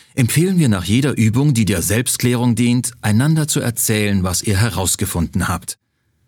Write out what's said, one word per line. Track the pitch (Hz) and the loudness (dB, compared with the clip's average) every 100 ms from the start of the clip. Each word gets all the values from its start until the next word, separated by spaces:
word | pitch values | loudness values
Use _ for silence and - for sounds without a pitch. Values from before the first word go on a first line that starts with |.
| - | -12
empfehlen | - 117 147 180 185 | -2 0 2 2 2
wir | 143 | 2
nach | 98 | 2
jeder | 87 113 139 113 | 0 0 0 2
Übung, | 113 110 147 | 2 2 2
die | 117 98 | 2 0
der | 95 | 0
Selbstklärung | 78 104 127 - 123 123 123 | 0 -2 -2 -2 0 0 0
dient, | 113 120 123 113 - | 2 2 0 -2 -4
einander | 107 107 143 160 151 | 0 2 2 2 0
zu | 147 | -2
erzählen, | 120 113 - 107 104 101 | -2 -4 -2 0 0 0
was | 92 87 | -2 -4
ihr | - 95 | -2 0
herausgefunden | 117 104 92 - 107 87 80 - 85 | 0 -2 -4 -2 -4 -4 -4 -2 -2
habt. | 87 - - _ _ _ _ | -4 -8 -16 _ _ _ _